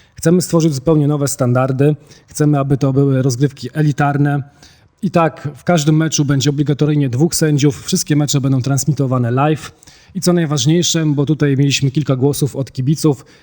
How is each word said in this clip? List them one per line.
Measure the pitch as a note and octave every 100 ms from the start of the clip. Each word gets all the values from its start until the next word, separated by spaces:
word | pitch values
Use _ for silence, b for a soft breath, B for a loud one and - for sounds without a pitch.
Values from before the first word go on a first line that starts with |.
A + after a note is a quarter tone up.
| B
Chcemy | - D#3+ F3+
stworzyć | - E3+ D#3+
zupełnie | C3+ E3 D3+ C#3+
nowe | D3 C#3
standardy, | - B2 B2 C3+ C3 C#3+ D3 B B _
chcemy, | - D3+ C#3+
aby | C#3 C#3
to | C#3
były | C3+ C#3 C3
rozgrywki | C3 A#2+ C#3+ - B2
elitarne. | D#3 D3+ C#3 C#3+ C#3+ C#3+ C#3+ C3+ b b b b _
I | F#3+
tak | E3+ D#3+ - -
w | C#3+
każdym | - F3 D3 D#3
meczu | D#3+ C#3+
będzie | C#3+ C#3+ D3
obligatoryjnie | C#3+ D3 C#3+ D3+ D3+ C#3
dwóch | A#2+ E3
sędziów, | - D#3 D3 C#3+ - -
wszystkie | F3+ - D3+
mecze | D3 C#3+
będą | C3+ C3+
transmitowane | B2+ C3+ - C#3+ C3+ B2+ A#2+
live. | B2 D3+ D#3 - - B B B
I | F#3+
co | F3+
najważniejsze, | F3 D#3 D3 B2 F3 D#3+ E3 D#3
bo | C#3+ C#3+
tutaj | D3 D3 C3+
mieliśmy | C#3+ B2+ C#3
kilka | D#3 C#3+ C3
głosów | C3+ C#3 C#3+ C3+
od | C3
kibiców, | - B2+ D#3+ D#3 C3 b b